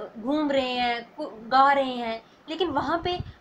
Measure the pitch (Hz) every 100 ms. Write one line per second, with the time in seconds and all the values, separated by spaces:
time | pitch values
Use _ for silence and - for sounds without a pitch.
0 | 202 233 226 302 294 269 254 247 240 240
1 | 233 - 302 220 226 254 269 277 262 247
2 | 233 226 - - - 330 359 269 262 339
3 | 349 359 - -